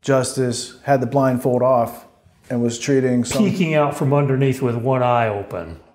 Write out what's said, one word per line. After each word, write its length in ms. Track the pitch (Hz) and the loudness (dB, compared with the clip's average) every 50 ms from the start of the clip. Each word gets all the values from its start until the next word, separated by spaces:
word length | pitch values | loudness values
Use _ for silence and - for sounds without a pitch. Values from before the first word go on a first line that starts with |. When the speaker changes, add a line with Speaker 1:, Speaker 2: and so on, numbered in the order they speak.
Speaker 1:
Justice 760 | _ - 139 131 123 123 - 135 131 123 117 117 - - - - | _ 2 0 0 0 -2 -2 -2 -2 -2 -2 -4 -8 -12 -14 -14
had 180 | - - 143 135 | -2 0 0 0
the 60 | 127 | 0
blindfold 560 | 117 123 143 135 131 127 120 - 135 123 123 | 0 0 0 2 2 0 0 0 0 0 2
off 460 | 123 127 131 120 117 113 - - - - _ _ _ _ _ _ _ - | 2 2 4 2 2 -2 -4 -14 -20 -20 _ _ _ _ _ _ _ -6
and 120 | - 120 | -4 -2
was 180 | 120 120 117 - | -2 -2 -2 -4
treating 440 | - - 143 135 131 131 123 123 120 | -2 0 2 2 2 2 2 0 0
some 200 | - - 139 220 | -2 0 0 2
Speaker 2:
Peeking 320 | 190 185 - 180 160 156 | 0 2 0 0 0 2
out 200 | 151 147 143 143 | 2 2 0 0
from 180 | - 156 135 139 | -2 0 2 2
underneath 480 | 143 143 139 135 131 139 135 127 127 | 2 2 2 0 2 2 0 0 0
with 140 | 135 123 117 | -2 -2 -2
one 280 | 120 113 131 131 127 123 | -2 -2 -2 0 0 2
eye 240 | 123 120 120 117 110 | 2 2 2 2 0
open. 520 | 104 101 98 - - 90 82 80 82 73 - _ _ | -2 -4 -6 -8 -10 -10 -10 -10 -14 -18 -20 _ _